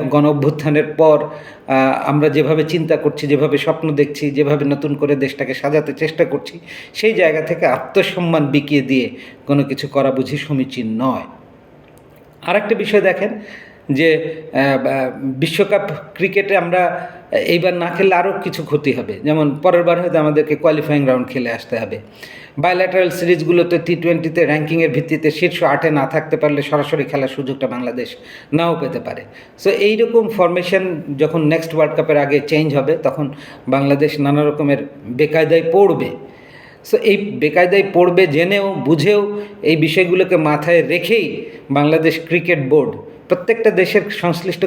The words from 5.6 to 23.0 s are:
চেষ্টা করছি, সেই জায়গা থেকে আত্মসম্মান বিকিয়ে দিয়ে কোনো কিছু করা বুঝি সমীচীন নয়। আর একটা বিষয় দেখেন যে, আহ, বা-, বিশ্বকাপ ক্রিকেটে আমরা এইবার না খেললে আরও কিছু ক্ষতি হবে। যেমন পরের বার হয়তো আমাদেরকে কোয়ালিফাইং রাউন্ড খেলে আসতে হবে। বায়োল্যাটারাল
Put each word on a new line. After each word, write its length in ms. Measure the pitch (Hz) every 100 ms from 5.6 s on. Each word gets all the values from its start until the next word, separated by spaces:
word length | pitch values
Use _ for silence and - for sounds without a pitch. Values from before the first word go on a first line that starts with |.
| 143 151 147
চেষ্টা 320 | 135 156 156 165
করছি, 340 | - - 170 - - -
সেই 200 | - 214
জায়গা 280 | 214 170 156
থেকে 240 | 151 165 160
আত্মসম্মান 840 | - - - 170 - 170 165 143
বিকিয়ে 340 | 139 143 147
দিয়ে 280 | 127 135 117 - - - -
কোনো 160 | 143
কিছু 240 | 135 131 143
করা 240 | 139 139
বুঝি 260 | 127 131 143
সমীচীন 640 | - 139 127 123 110 110
নয়। 220 | 131 117 - - - - - - - - _ - - -
আর 140 | - 196
একটা 200 | 202 214
বিষয় 260 | 208 208
দেখেন 280 | 185 175 202 220 - - - - -
যে, 440 | 135 160 156 160 - -
আহ, 300 | 131 139 135
বা-, 280 | 131 135 131 -
বিশ্বকাপ 720 | 135 131 160 - 196 202 - 151 -
ক্রিকেটে 440 | - 170 190 196 196
আমরা 540 | 170 180 175 180 - - -
এইবার 420 | - - 175 180
না 180 | 175 170 170
খেললে 180 | 196 180
আরও 180 | 180 196
কিছু 200 | 190 -
ক্ষতি 300 | 151 147 143
হবে। 200 | 120 104 95
যেমন 360 | 151 156 151 147
পরের 200 | 180 175
বার 180 | 170 170
হয়তো 180 | 175 170
আমাদেরকে 360 | 151 151 147 147
কোয়ালিফাইং 520 | 165 151 151 147 135
রাউন্ড 200 | 127 123
খেলে 240 | 135 120
আসতে 260 | 113 - 117
হবে। 220 | 107 104 - - - - - -
বায়োল্যাটারাল 500 | 165 185 185 180